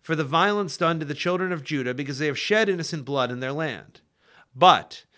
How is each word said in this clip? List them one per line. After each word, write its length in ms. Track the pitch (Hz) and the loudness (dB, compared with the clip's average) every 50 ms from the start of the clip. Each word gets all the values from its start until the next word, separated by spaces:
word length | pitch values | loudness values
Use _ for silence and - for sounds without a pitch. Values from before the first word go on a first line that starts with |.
for 120 | _ - 160 | _ -2 -2
the 120 | 151 156 | -2 -2
violence 500 | 131 151 165 185 202 208 208 202 165 - | 0 2 2 4 4 2 0 -2 -4 -2
done 240 | - 175 165 170 160 | 0 0 0 0 0
to 60 | 156 | -4
the 80 | 139 147 | -6 -6
children 400 | - - 175 180 180 185 185 175 | -4 -2 -2 -2 -2 -2 -4 -4
of 100 | 156 135 | -6 -6
Judah, 300 | - 151 139 123 123 123 | -4 -4 -2 -2 -2 -4
because 260 | 131 143 135 139 131 | -4 -6 -8 -6 -4
they 60 | 156 | -2
have 120 | 147 135 | -2 -2
shed 300 | 127 - - 208 214 220 | -4 -2 2 2 2 4
innocent 380 | 202 190 170 160 - 170 156 127 | 2 0 -2 -4 -6 -6 -8 -6
blood 260 | 135 139 135 127 123 | -4 -2 0 0 0
in 80 | 123 123 | -2 -6
their 140 | 131 131 139 | -6 -6 -4
land. 480 | 151 160 147 113 80 - - _ - _ _ _ _ _ _ _ - - _ _ | -4 -4 -4 -6 -8 -14 -20 _ -20 _ _ _ _ _ _ _ -20 -20 _ _
But 520 | 127 175 185 151 95 - - - - _ _ _ | 6 8 8 8 8 2 -8 -18 -20 _ _ _